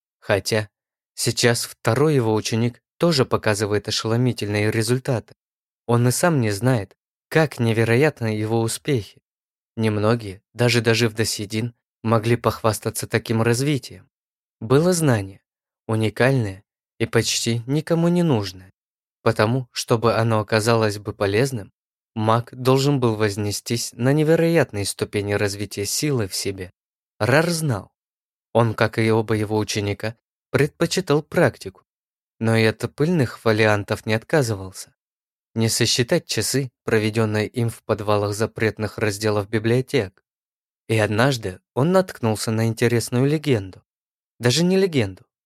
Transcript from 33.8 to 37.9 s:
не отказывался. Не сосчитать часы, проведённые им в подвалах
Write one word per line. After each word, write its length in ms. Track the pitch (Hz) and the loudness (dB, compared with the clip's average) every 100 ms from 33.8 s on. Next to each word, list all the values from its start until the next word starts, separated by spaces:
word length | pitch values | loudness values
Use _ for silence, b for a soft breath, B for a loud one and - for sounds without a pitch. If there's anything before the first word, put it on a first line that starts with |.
| 101 107 | -2 -6
не 100 | 113 | -2
отказывался. 840 | 110 - 160 117 98 95 - - _ _ _ _ _ _ | -4 0 0 0 -4 -8 -14 -20 _ _ _ _ _ _
Не 140 | 113 113 | -2 0
сосчитать 580 | - 113 - 117 175 - | 0 0 0 0 -2 -2
часы, 460 | - 98 135 131 - | -4 -2 -2 -4 -8
проведённые 640 | - 110 110 110 110 107 107 | -2 0 2 0 0 0 -2
им 240 | 127 117 | -2 -4
в 140 | - | -4
подвалах 500 | - | -4